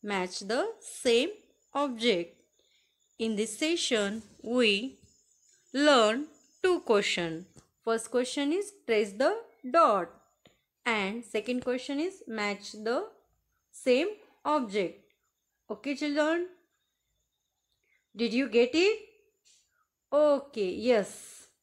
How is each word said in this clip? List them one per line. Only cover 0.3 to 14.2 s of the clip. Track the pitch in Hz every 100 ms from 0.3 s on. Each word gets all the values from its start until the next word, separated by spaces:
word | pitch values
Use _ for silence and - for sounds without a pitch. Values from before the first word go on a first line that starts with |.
| -
the | 196 233 403 453
same | - - 262 233 302 415 _ _ _
object. | 277 285 233 233 208 185 - _ _ _ _ _ _ _ _
In | 226 214
this | 220 -
session, | 311 339 - 226 202 214 - -
we | - 247 233 202 262 - _ _ _ _ _ _ _
learn | 254 294 269 214 226 302 - _ _
two | 370 349
question. | - 214 185 - 170 165 185 - _ _
First | - 226 226
question | 247 247 285 285
is | 339 403 - -
trace | 226 214
the | 202 285 427 - _ 254
dot. | 285 311 202 170 - _ _ _ _ _ _ -
And | 220 190 220
second | 233 220 214 254
question | 247 247 254 285
is | 339 370 -
match | 220 208 202 -
the | 214 214 254 427 - _ _ _ _ _
same | - - 254 359 427